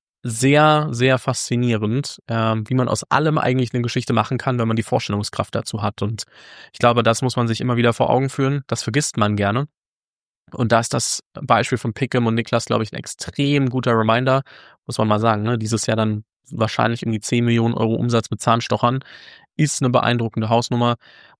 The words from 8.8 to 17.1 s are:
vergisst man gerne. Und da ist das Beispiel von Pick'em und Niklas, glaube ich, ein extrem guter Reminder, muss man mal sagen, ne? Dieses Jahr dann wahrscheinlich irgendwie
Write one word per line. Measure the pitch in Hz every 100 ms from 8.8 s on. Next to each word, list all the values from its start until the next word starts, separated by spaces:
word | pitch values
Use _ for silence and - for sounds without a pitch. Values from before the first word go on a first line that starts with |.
vergisst | - 127 - -
man | 104 104
gerne. | 101 117 147 _ _ _ _ _ _ _ _
Und | - 117
da | 113
ist | 117
das | 123 - - _
Beispiel | - 131 113 123 127
von | 123
Pick'em | - 127 127 117
und |
Niklas, | 113 113 117
glaube | - 113
ich, | 110
ein | -
extrem | - - - - 139 143 131
guter | 127 120 113
Reminder, | 110 117 131 135 - - - _ -
muss | -
man | 110
mal | 104
sagen, | 113 107
ne? | 107 120
Dieses | 107 113 -
Jahr | 113
dann | 110 107 - _ _
wahrscheinlich | - 110 - 117 117
irgendwie | 117